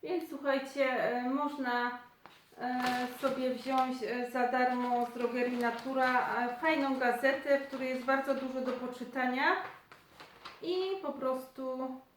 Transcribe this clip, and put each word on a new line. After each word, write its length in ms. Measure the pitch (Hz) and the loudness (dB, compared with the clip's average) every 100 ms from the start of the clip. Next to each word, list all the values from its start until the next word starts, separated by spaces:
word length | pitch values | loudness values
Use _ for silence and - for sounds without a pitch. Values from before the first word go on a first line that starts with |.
Więc 260 | 226 349 320 | -2 -4 -4
słuchajcie, 560 | 277 277 269 - 277 262 | -4 0 0 0 0 2
e, 440 | 247 233 240 247 | 4 0 0 0
można, 680 | 277 294 285 254 240 247 247 - _ - - _ - | 0 0 0 0 0 0 -4 -12 _ -20 -20 _ -8
e, 500 | 247 254 247 247 247 - | -4 0 0 0 -2 -2
sobie 320 | 269 262 254 | -2 0 0
wziąć, 440 | 233 262 262 262 254 | -2 0 2 2 -2
e, 280 | 220 240 240 | -4 -4 -2
za 160 | 254 247 | 0 2
darmo 580 | 254 247 247 247 247 240 | 4 2 2 2 2 0
z 80 | |
drogerii 440 | 240 240 247 247 247 | -2 -2 2 0 2
Natura, 800 | 240 233 269 262 254 254 247 233 | 0 -2 -2 2 4 4 2 0
e, 200 | 240 - | -2 0
fajną 440 | 320 311 269 254 | 2 2 2 2
gazetę, 600 | 247 - 269 277 285 277 | 2 4 2 2 4 2
w 80 | 277 | 2
której 220 | 269 262 | -4 -2
jest 160 | 254 247 | -2 2
bardzo 300 | 269 269 262 | 2 2 0
dużo 260 | 262 254 | 0 -2
do 100 | 247 | -2
poczytania 840 | 247 247 - 233 269 247 254 302 381 - - - - - - - - - - | -2 -4 -8 -8 -2 0 2 2 2 -2 -12 -20 -20 -20 -20 -20 -18 -18 -10
i 140 | 330 370 381 381 | -2 0 0 -2
po 100 | 311 | -4
prostu 840 | 277 262 262 - - 262 254 262 262 - | -2 -2 -2 -4 -8 -6 -4 -4 -6 -14